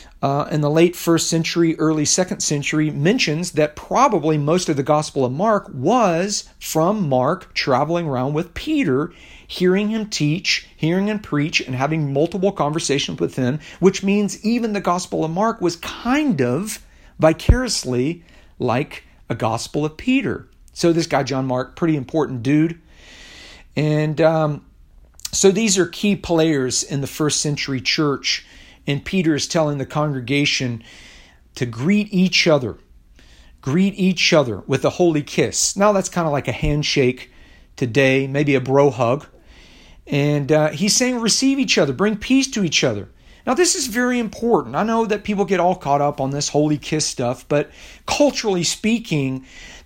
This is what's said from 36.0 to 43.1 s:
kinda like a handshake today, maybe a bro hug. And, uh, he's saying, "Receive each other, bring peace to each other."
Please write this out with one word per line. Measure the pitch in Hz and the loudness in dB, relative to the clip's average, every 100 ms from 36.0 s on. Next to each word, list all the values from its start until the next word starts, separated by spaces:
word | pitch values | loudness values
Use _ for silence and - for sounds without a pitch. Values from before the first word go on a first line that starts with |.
| - | 0
kinda | 180 165 | -2 -2
like | 143 131 | -2 -4
a | |
handshake | - 156 147 143 147 127 127 - - - - - - | -2 0 0 0 2 2 0 -8 -20 -20 -20 -18 -6
today, | 123 120 135 135 135 | -2 2 4 2 0
maybe | 139 147 135 | 0 2 0
a | |
bro | 127 139 143 | 2 4 4
hug. | 131 117 143 - - - - - - - - - | 2 0 0 -6 -20 -20 -20 -20 -20 -20 -20 -4
And, | 143 147 147 135 | 0 2 0 2
uh, | 151 151 | 2 2
he's | 151 202 - | 0 0 0
saying, | 254 247 | 0 0
"Receive | 226 - 269 277 | 0 2 2 2
each | - 220 | 0 2
other, | 147 | 0
bring | 127 208 214 | 0 0 0
peace | - 262 262 | 0 2 2
to | - 175 | -2 -2
each | - | 0
other." | 143 101 98 | 0 -2 -8